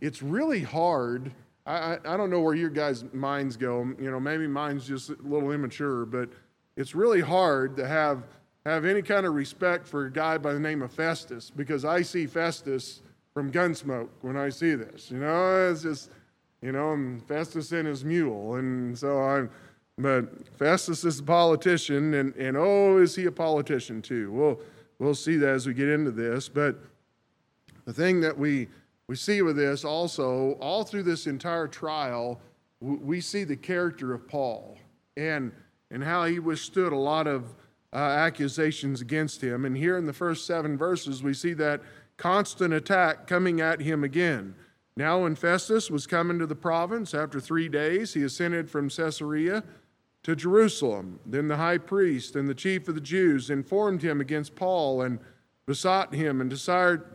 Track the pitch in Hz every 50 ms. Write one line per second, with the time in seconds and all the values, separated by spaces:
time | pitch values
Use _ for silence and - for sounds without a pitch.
0 | 135 151 123 - 139 139 170 233 311 320 277 196 143 113 - 160 165 180 165 139
1 | 123 120 120 123 131 135 123 - - _ _ _ - 147 160 170 160 165 170 -
2 | - 151 175 196 208 185 180 175 165 160 156 165 170 160 143 151 147 147 131 113
3 | 117 - - 131 139 139 143 139 139 135 117 110 127 123 123 120 123 127 135 -
4 | 135 135 131 131 131 147 156 160 160 147 139 143 151 147 143 139 123 131 135 131
5 | - - 151 - - 143 143 151 139 139 147 147 139 120 - - 147 143 131 120
6 | 117 110 120 123 123 120 - - _ _ _ _ _ _ _ - 139 131 - 165
7 | 214 240 220 180 160 131 170 185 185 165 143 131 131 135 135 139 131 131 156 156
8 | 156 147 143 127 120 117 - - _ _ _ _ - 151 160 160 151 185 202 208
9 | 180 - 208 202 190 175 151 143 135 135 - - 185 180 175 175 - - - 143
10 | 139 131 131 156 156 160 160 156 143 147 143 143 156 156 156 147 127 120 - -
11 | 160 165 165 - - - 123 120 - - - 143 - 127 156 135 131 151 170 180
12 | 175 170 - 175 160 135 127 165 170 170 160 - - 139 131 131 - - - -
13 | - - _ _ _ _ - 147 143 139 131 175 180 175 160 - 147 139 131 120
14 | 117 117 - - - 127 135 139 139 139 135 - 170 165 151 123 110 101 - -
15 | - - 123 131 139 151 160 175 185 185 190 190 185 180 170 156 156 160 151 131
16 | - - - - _ _ _ _ _ _ _ _ - 131 131 139 147 156 156 143
17 | 135 127 123 117 113 - 147 151 165 165 165 165 147 120 170 165 156 151 143 131
18 | 135 156 165 175 160 131 110 101 101 110 120 127 131 131 127 127 123 123 120 123
19 | 135 139 143 135 135 135 139 139 127 113 - - - - _ _ _ _ _ -
20 | 131 139 135 127 117 - - - - - - - 139 151 180 180 - - 165 -
21 | - 170 147 131 147 143 170 170 170 165 160 147 - 185 175 156 - - 143 143
22 | 151 156 151 143 135 135 123 127 131 131 131 143 165 196 202 202 202 196 190 190
23 | 180 165 175 190 185 170 - - 165 160 156 147 139 - 147 127 - - 113 110
24 | 104 - 131 117 107 98 104 127 151 151 131 147 - - - - - _ _ -
25 | 131 147 143 135 - 151 165 151 143 135 135 131 123 135 123 127 139 147 151 151
26 | 151 135 110 113 117 117 117 135 131 - - 143 147 143 - - - - _ _
27 | _ _ _ _ _ _ _ _ _ _ _ _ _ _ - - _ 123 110 143
28 | 170 185 185 175 160 156 147 139 143 151 143 135 120 - - - _ _ _ _
29 | _ - 131 131 - 202 208 202 185 165 151 147 143 139 143 143 156 147 151 165
30 | 175 170 - - 135 127 127 131 131 135 139 - 135 147 180 220 214 - 208 202
31 | 185 175 165 160 - 156 139 135 - 175 170 170 160 143 - - 160 156 156 156
32 | 143 127 120 120 117 123 120 - - - _ _ _ _ _ - 120 131 139 -
33 | - 139 165 180 - - - 202 196 147 139 - - - 185 175 180 170 - -
34 | 135 127 123 117 - - - 143 135 123 110 107 104 101 104 - - _ _ _
35 | _ _ _ 139 151 160 156 147 131 113 - - - _ _ _ _ - - 123
36 | 139 156 170 180 170 165 170 170 160 165 156 143 - - - 185 185 175 147 135
37 | 135 143 156 160 156 151 139 131 123 120 - - - _ _ _ _ _ - 135
38 | 147 143 143 147 160 165 - - 143 139 - 156 156 151 - - 143 139 135 123
39 | 123 117 147 156 156 143 - - 135 123 120 123 135 135 131 135 156 175 185 180
40 | 170 147 135 - 175 175 165 160 - - 175 165 151 151 147 135 156 180 180 -
41 | - 143 135 127 135 143 139 131 - 175 170 151 151 147 147 143 - - - -
42 | - _ _ - - 175 185 208 196 - - - 185 170 156 156 - - 196 185
43 | 180 160 156 - - - 180 180 185 180 170 165 160 160 165 147 143 156 160 147
44 | 143 139 135 170 180 170 143 113 95 95 92 - - _ _ _ _ _ _ 120
45 | 143 156 170 185 180 165 156 - - 170 180 180 - - 220 226 - - 156 143
46 | 131 - 180 170 170 175 170 170 165 151 151 147 - 175 165 165 170 180 220 233
47 | 214 - - 147 156 147 147 139 127 - 165 165 165 160 143 147 151 156 175 196
48 | 226 202 - 156 143 131 - - 175 170 175 170 160 - - 147 143 135 - -
49 | 165 156 151 - 151 147 151 151 160 175 196 214 208 - - - _ _ _ _
50 | _ _ _ _ - 160 165 139 147 175 190 214 220 208 - - 143 123 104 98
51 | 92 92 90 - - 110 113 143 151 151 147 147 165 170 175 170 170 - 196 202
52 | 190 175 143 127 117 - - 143 139 139 135 135 - 190 190 180 - 175 160 156
53 | 143 135 170 190 185 170 143 135 117 123 147 139 135 - 190 202 214 208 190 170
54 | 147 165 147 143 143 135 156 151 147 - - - 185 185 185 175 156 135 131 127
55 | 127 127 123 113 - - - _ _ _ _ _ _ - 143 - - 185 185 196
56 | 196 - 135 143 160 151 139 131 127 127 135 135 - - 180 180 180 180 175 165
57 | 165 - -